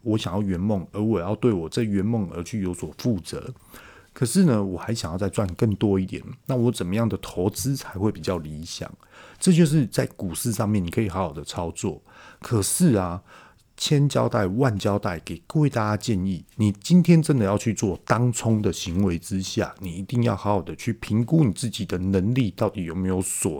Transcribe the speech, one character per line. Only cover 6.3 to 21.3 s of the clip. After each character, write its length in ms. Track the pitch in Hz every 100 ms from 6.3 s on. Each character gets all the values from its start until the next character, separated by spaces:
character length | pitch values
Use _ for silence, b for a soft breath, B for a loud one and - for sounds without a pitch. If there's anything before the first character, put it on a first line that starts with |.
| - -
那 100 | 127
我 160 | 120
怎 140 | 113 87
么 80 |
样 160 | 101 117
的 80 | -
投 320 | - - 95
资 260 | - 131 135
才 220 | - 92
会 140 | 107
比 100 | 98
较 160 | 78 90
理 260 | 76 76
想？ 280 | 82 - - - B B B B
这 120 | -
就 140 | 170 165
是 220 | 156 113
在 180 | - 131 -
股 200 | 98 80
市 160 | 123
上 180 | 104 104
面 140 | 107
你 80 | 87
可 100 | 117
以 80 | 107
好 180 | 90 90
好 60 |
的 100 | 76
操 280 | 73 - 85
作。 280 | - 98 - _ B B B
可 220 | - 113
是 320 | 98 - 180
啊， 300 | 107 90 87 B B B B _ -
千 320 | - 147 143
交 220 | 131 120
代 160 | 117 95
万 320 | 104 135 98
交 220 | 104 101
代， 200 | 104 85 -
给 160 | 165 -
各 120 | 156
位 60 | 147
大 140 | 120
家 140 | 104 107
建 260 | - 98
议， 220 | 95 90 - -
你 140 | 104
今 280 | 98 - 180
天 180 | 170 165
真 200 | 156 139
的 40 |
要 140 | 98 104
去 160 | 117
做 260 | 95 104 87 -
当 260 | 113 123
冲 300 | 113 117 110
的 100 | 104
行 320 | 82 - 87
为 140 | 98 85
之 240 | - 95
下， 320 | 92 - 95 -
你 120 | 92
一 120 | 85
定 180 | 98 123
要 140 | 117 95
好 180 | 101
好 80 | 101
的 140 | - -
去 180 | -
评 320 | - - 107
估 180 | 117